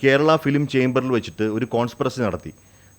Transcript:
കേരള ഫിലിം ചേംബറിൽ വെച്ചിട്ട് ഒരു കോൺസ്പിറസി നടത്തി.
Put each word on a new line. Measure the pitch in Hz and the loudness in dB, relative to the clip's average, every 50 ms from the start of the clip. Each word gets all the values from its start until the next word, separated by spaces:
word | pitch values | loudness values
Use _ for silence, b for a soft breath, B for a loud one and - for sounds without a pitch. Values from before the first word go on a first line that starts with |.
| - | 2
കേരള | 135 135 139 151 156 160 156 - | 2 4 4 4 4 2 2 2
ഫിലിം | 139 139 147 147 143 - | 0 0 0 0 0 0
ചേംബറിൽ | 131 127 127 123 131 127 131 127 | 2 2 2 2 0 0 0 0
വെച്ചിട്ട് | 113 110 - - - 107 107 107 | -2 -2 -4 -4 -4 -2 -2 -2
ഒരു | 110 - - - | -2 -4 -2 -2
കോൺസ്പിറസി | 117 120 120 - - 113 131 - 131 117 | -2 -2 -2 -4 -4 -6 -4 -4 -4 -4
നടത്തി. | 101 90 87 - 80 - b b b b b b b b | -4 -4 -6 -8 -14 -18 b b b b b b b b